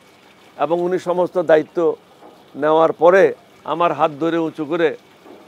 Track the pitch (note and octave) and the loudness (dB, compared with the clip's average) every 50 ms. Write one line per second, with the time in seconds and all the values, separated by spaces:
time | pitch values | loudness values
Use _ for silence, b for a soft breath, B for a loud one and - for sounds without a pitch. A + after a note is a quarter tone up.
0 | _ _ _ _ _ _ _ _ _ - _ - C#3+ D3 E3+ F3 F3 F3+ F#3 F3 | _ _ _ _ _ _ _ _ _ -20 _ -6 -4 -2 -2 -2 -2 -2 -4 -4
1 | - F3+ F3 F3+ F3+ D#3+ - F#3 E3+ D3 D#3+ D#3 D3+ - - F3+ E3+ D#3 - - | -4 -4 -2 -2 -2 -2 -2 -2 0 2 2 2 0 -2 -4 -2 -2 -2 -2 -4
2 | _ _ _ _ - - - - _ _ - C3+ C#3+ D#3 D#3 D#3+ E3 D#3+ - - | _ _ _ _ -20 -20 -20 -20 _ _ -10 -4 -2 0 2 2 2 2 2 2
3 | - F3 F#3 G3 F3 C#3+ - - _ _ _ _ - - D3+ E3 F3 E3+ D#3 C3+ | 4 4 6 6 4 2 2 -4 _ _ _ _ -10 -8 -4 -2 -2 -2 0 0
4 | D#3 D#3+ D3 C3+ D#3+ E3+ E3 E3+ D#3+ D#3 - - D#3 C3+ E3 E3+ E3+ D3 A#2 - | -2 -2 -2 -4 -4 -4 -2 -2 -4 -4 -6 -8 -8 -6 -4 -2 -2 -2 -2 -6
5 | _ _ _ _ - - - - - | _ _ _ _ -20 -20 -20 -20 -20